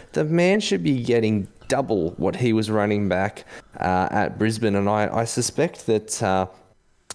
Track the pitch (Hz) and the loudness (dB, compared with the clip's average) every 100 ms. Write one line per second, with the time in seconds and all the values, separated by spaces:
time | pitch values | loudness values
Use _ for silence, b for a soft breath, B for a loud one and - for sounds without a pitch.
0 | B - 156 170 180 214 208 190 165 131 | B -4 0 2 2 2 0 -2 0 0
1 | 120 117 110 104 92 - - 131 131 104 | 2 2 2 0 -2 -12 -4 -4 0 0
2 | 82 87 90 87 120 110 107 107 104 104 | 0 -2 -2 0 2 2 2 0 2 0
3 | 101 90 101 - - B - - 90 92 | 0 0 -2 -6 -16 B -20 -6 0 0
4 | 92 107 82 - 110 110 113 101 101 107 | 0 0 -2 0 -2 0 0 2 2 0
5 | 104 - 117 - 120 - 170 - - 107 | 0 -2 -2 -2 -4 -2 -2 -4 0 0
6 | - - 95 95 92 - _ _ _ _ | 0 -2 0 0 -2 -6 _ _ _ _
7 | _ | _